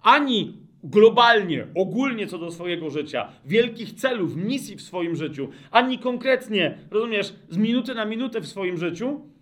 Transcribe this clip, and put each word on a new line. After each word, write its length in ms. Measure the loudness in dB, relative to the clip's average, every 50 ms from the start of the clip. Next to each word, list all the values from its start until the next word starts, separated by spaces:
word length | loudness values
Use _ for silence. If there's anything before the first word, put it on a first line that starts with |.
| _
Ani 540 | 6 6 6 6 2 0 0 -2 -4 -8 -18 -20 -20 _ _ -16
globalnie, 800 | 2 6 8 8 8 8 8 6 8 6 6 4 0 -4 -4 -6 -6 -2
ogólnie 520 | -2 -2 -2 0 -2 -2 -2 -2 -4 -6
co 120 | -6 -6 -10
do 120 | -10 -10
swojego 400 | -10 -8 -6 -6 -6 -4 -6 -6
życia, 380 | -6 -6 -6 -4 -6 -6 -6 -6 -12 _ _
wielkich 480 | 0 2 2 2 2 0 -10 -12 -14 -12
celów, 440 | -4 -4 -2 -2 0 -4 -4 -4
misji 400 | -4 -4 -4 -4 -4 -6 -10 -16
w 60 | -16 -18
swoim 340 | -12 -8 -6 -4 -4 -4
życiu, 320 | -4 -6 -6 -6 -8 -10 -10 -10 -18 -20 2
ani 280 | 2 2 2 2 -2 -4
konkretnie, 800 | -4 -6 -6 -4 0 0 0 0 -2 -4 -2 0 0 0 -2 -6 -16 -6
rozumiesz, 440 | -4 -4 -2 -2 -2 -4 -4 -4 -8 -18 _ -8
z 80 | -2
minuty 380 | 0 0 2 2 0 -2 -4 -4
na 100 | -4 -4
minutę 360 | -4 -4 -4 -6 -6 -6 -8
w 60 | -8
swoim 300 | -8 -8 -6 -4 -4 -4
życiu 440 | -2 -4 -4 -4 -4 -6 -6 -6 -6 -10 -18 _ _